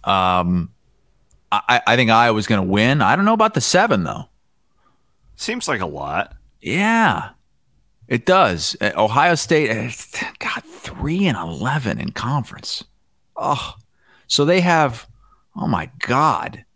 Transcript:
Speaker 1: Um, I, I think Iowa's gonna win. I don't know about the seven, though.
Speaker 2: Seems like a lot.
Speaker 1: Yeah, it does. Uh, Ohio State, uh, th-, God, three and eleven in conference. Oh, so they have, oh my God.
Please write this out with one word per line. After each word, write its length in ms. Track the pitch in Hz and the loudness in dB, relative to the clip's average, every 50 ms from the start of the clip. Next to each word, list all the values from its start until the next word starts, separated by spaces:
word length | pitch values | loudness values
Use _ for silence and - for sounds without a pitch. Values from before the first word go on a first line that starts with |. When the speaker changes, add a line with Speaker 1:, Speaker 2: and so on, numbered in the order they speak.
| - | -2
Speaker 1:
Um, 680 | - 98 95 92 92 92 90 90 87 90 90 82 - _ _ _ _ _ _ _ _ _ _ _ _ _ _ _ _ - | 0 0 2 2 2 2 2 2 0 0 -2 -2 -6 _ _ _ _ _ _ _ _ _ _ _ _ _ _ _ _ -4
I, 280 | - - - 120 120 - - | -2 0 2 0 0 2 2
I 80 | 113 | 2
think 160 | 120 127 110 | 4 4 4
Iowa's 360 | 113 113 120 120 113 107 101 - | 6 6 6 4 2 0 0 0
gonna 160 | 113 101 92 | 0 0 2
win. 380 | 92 95 104 107 123 139 156 | 2 2 2 4 2 2 2
I 140 | 113 95 120 | 2 2 2
don't 80 | 170 196 | 4 4
know 80 | 208 226 | 2 2
about 200 | 214 220 220 220 | 2 2 0 0
the 80 | - | -2
seven, 420 | - - - 180 202 233 170 101 87 | -2 2 2 2 4 4 0 0 -2
though. 220 | 71 - - - _ _ _ _ _ _ _ _ _ _ _ _ _ _ _ _ _ _ _ _ _ - - | -4 -6 -10 -12 _ _ _ _ _ _ _ _ _ _ _ _ _ _ _ _ _ _ _ _ _ -16 -10
Speaker 2:
Seems 320 | - - 226 247 - - | -8 -6 -6 -4 -2 -2
like 100 | 139 107 | -2 -2
a 60 | 92 | -4
lot. 480 | 82 71 71 69 71 73 90 - - - - _ _ _ _ | -6 -6 -8 -8 -4 -4 -4 -4 -4 -8 -20 _ _ _ _
Speaker 1:
Yeah, 720 | - - 110 170 202 220 226 226 226 180 98 - - - - _ _ _ _ _ _ _ _ _ _ _ _ _ - - | -8 -4 -2 0 0 2 2 2 2 2 0 -2 -6 -12 -16 _ _ _ _ _ _ _ _ _ _ _ _ _ -8 -4
it 160 | 131 120 - | -4 -2 2
does. 500 | - 185 190 180 110 90 82 - - - - | 4 4 4 4 4 2 0 -4 -6 -4 -2
Uh, 100 | - 104 - - | -4 -2 0 2
Ohio 380 | 107 110 110 135 151 175 170 | 0 2 4 4 4 4 2
State, 340 | 151 - - 165 151 156 110 | 2 0 2 2 2 2 0
uh, 200 | 113 110 - 120 | -2 -2 -4 -8
th-, 480 | 113 - - - - - - - - - | -8 -12 -14 -12 -10 -10 -10 -10 -12 -10
God, 240 | - - - - - | -10 -8 -8 -10 -12
three 600 | - - - - - - - - 143 160 185 202 180 | -16 -20 -16 -16 -16 -10 -8 -4 -4 0 0 2 0
and 100 | 123 87 | 0 -2
eleven 600 | 85 82 82 69 95 123 139 156 127 107 - - | -4 -8 -8 -4 -4 -2 -2 -2 -2 -2 -4 -4
in 140 | - - | -6 -8
conference. 720 | - - - 120 143 143 110 - - - - - - - - _ _ _ _ _ _ _ _ _ _ - | -8 -6 -4 -4 -2 -4 -4 -6 -12 -14 -12 -10 -10 -10 -12 _ _ _ _ _ _ _ _ _ _ -6
Oh, 380 | - - 143 135 - - - - - _ _ _ _ _ _ _ _ _ | -4 -4 -4 -4 -6 -12 -14 -18 -20 _ _ _ _ _ _ _ _ _
so 160 | - - 143 | 0 0 2
they 160 | 151 175 190 | 4 4 2
have, 480 | 175 180 170 160 151 135 117 117 - - - _ _ _ _ _ _ _ _ | 4 4 4 4 2 0 -2 -6 -14 -18 -20 _ _ _ _ _ _ _ _
oh 120 | - - - | -8 -4 -2
my 220 | - 85 - - - - | -2 -2 -4 -8 -10 -10
God. 640 | - - 123 131 151 156 117 - - - - - - _ _ | -4 -2 0 2 2 2 0 -2 -4 -8 -12 -14 -20 _ _